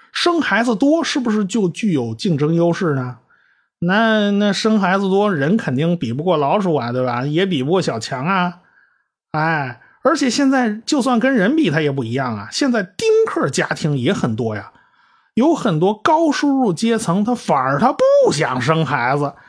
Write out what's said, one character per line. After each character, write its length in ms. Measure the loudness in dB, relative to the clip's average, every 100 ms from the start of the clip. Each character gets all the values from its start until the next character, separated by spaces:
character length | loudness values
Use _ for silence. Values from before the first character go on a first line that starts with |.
| _
生 280 | -4 0 0
孩 220 | 0 0
子 140 | 0 0
多， 260 | 2 2
是 160 | 0 -2
不 100 | -2
是 160 | -2
就 240 | -2 -2 -2
具 240 | -2 -2
有 220 | -2 -2
竞 240 | -4 -2 0
争 160 | 0
优 180 | 2 2
势 220 | 0 -2
呢？ 220 | -2 -4 -10 _ _ _ _ _ -6
那， 500 | 0 2 2 2 0
那 220 | 2 0
生 260 | 0 2 2
孩 180 | 2 0
子 120 | 2
多， 260 | 2 2
人 220 | 0 0 0
肯 180 | 0
定 240 | -2 0 -2
比 140 | -4
不 100 | -4
过 140 | 0 0
老 240 | 2 0
鼠 160 | 0 -2
啊， 160 | -2
对 120 | -2
吧？ 220 | -2 -2 -2
也 180 | 0
比 200 | 0 -2
不 60 | 0
过 100 | 0
小 160 | 0 -4
强 260 | -6 -6
啊。 360 | -2 0 -2 -6 _ _ _ _ _ _ _
哎， 480 | -4 -2 -2 -6 -12 _ _
而 120 | 0 2
且 140 | 0
现 180 | 0 2
在 320 | 2 0 -4 -2
就 160 | -2
算 160 | 0 2
跟 160 | 2
人 220 | 2 2 2
比， 120 | 0
它 120 | 0
也 100 | 0
不 140 | -2
一 80 | -4
样 240 | -4 -4 -6
啊。 120 | -8
现 180 | -2 0
在 140 | 0
丁 240 | -4 -4 2 2 2
克 220 | -2 -2
家 180 | -2 -4
庭 320 | -2 -2 0
也 140 | -2
很 240 | 0 -2 -2
多 180 | -4
呀。 160 | -6 -10 -20 _ _ _ _ _
有 200 | 0 2
很 260 | 2 0 2
多 140 | 0
高 360 | 0 2 2 2
收 180 | 2 0
入 260 | 2 0
阶 240 | 0 0 0
层， 260 | 0 0
他 100 | 0
反 220 | -2 0 0
而 220 | 0 2
他 120 | 2
不 420 | 4 4 4 4
想 280 | 2 -2 0
生 240 | 0 2
孩 320 | 2 0 0 0
子。 160 | -2 -8